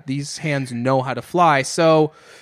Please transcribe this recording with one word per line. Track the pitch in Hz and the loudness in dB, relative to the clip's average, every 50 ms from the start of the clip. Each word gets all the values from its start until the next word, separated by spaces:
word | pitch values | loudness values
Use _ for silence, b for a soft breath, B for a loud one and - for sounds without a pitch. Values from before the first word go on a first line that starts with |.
| - | -8
these | 139 135 143 143 - - - | -8 -8 -6 -6 -8 -10 -8
hands | 156 156 143 139 135 123 | -6 -4 -4 -4 -4 -6
know | 123 117 120 131 135 131 | -6 -4 -2 0 0 0
how | 127 135 123 | 0 -4 -6
to | 120 | -8
fly. | - - - 180 175 160 147 135 131 | -8 -4 0 2 4 4 4 2 0
So | - - 180 165 160 156 156 156 151 B B B B B B | -2 -2 2 4 4 4 4 4 2 B B B B B B